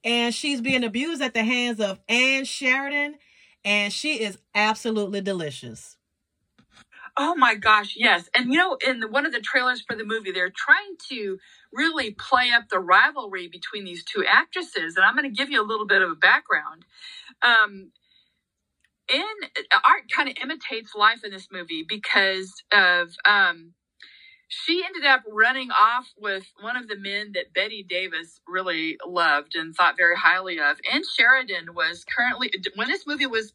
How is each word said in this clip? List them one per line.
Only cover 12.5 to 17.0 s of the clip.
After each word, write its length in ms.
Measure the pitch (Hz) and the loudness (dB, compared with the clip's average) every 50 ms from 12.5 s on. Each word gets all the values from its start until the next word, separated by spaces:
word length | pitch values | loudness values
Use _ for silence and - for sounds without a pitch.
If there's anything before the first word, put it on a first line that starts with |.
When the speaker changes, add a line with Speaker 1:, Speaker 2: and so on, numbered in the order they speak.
| 240 | 2
Speaker 2:
up 140 | 233 226 _ | 2 2 _
the 100 | 208 185 | -4 -4
rivalry 680 | 190 170 - 208 240 285 294 285 240 202 190 185 180 170 | 2 4 6 6 6 4 2 -4 -10 -8 -8 -10 -10 -10
between 340 | 165 175 - - - 208 202 | -14 -14 -14 -10 -10 -10 -10
these 220 | 185 175 170 - | -10 -12 -14 -12
two 180 | - - 208 185 | -8 -4 -2 2
actresses. 720 | - 196 262 330 _ - 359 339 - - - 165 165 165 | 4 4 4 4 _ -6 -8 -8 -6 -6 -6 -6 -4 0
And 80 | 190 190 | 2 2
I'm 120 | 202 226 | 4 4
gonna 140 | 262 285 277 | 0 -4 -4
give 200 | 214 208 269 277 | -4 -4 -4 -2
you 120 | - - | 0 -2
a 60 | 214 | 0
little 200 | 208 220 214 208 | 0 -2 -4 0
bit 140 | 202 202 196 | 2 2 2
of 80 | 190 175 | 2 2
a 40 | 165 | 0
background. 680 | 160 165 185 262 285 - - - 160 - - - - _ _ _ - | _ 4 4 4 4 2 -2 -4 -4 -4 -6 -14 -16 _ _ _ -20